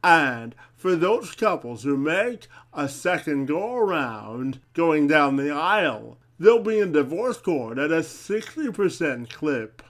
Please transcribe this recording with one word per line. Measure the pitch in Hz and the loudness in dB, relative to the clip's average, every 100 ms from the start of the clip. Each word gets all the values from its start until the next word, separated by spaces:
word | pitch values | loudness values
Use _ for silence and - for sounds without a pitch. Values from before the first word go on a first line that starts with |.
And | 175 165 139 120 117 - - | 6 6 4 -4 -10 -16 -20
for | _ 185 175 | _ -2 2
those | 175 226 180 - | 2 0 -2 -2
couples | 214 170 120 113 | 0 0 -6 -6
who | 131 139 | -2 0
make | 143 175 240 240 - - _ | 0 0 -2 -4 -16 -20 _
a | - 143 | -6 -6
second | - 175 180 - 143 135 | -4 -2 -2 -2 -4 -2
go-around | 156 214 247 208 170 127 107 107 120 131 131 _ | -2 -2 0 0 0 -4 -8 -10 -6 -6 -8 _
going | - 165 156 147 | 0 2 4 4
down | 156 143 135 | 4 4 2
the | 143 | -2
aisle, | 147 170 214 165 110 117 120 _ _ | -2 0 2 0 -2 -12 -20 _ _
they'll | 185 233 | 4 6
be | 208 214 | 2 0
in | 196 | 2
divorce | 147 131 165 247 - | 2 2 -2 -4 -4
court | - 156 113 123 | -2 -2 -2 -4
at | 147 | 0
a | 165 | 0
sixty | 160 - - 208 220 311 285 | -2 -12 -6 -6 -6 -6 -6
percent | 196 190 - 160 123 117 | 0 -2 0 -4 -4 -10
clip. | - 151 135 110 - | -6 -2 -2 -6 -14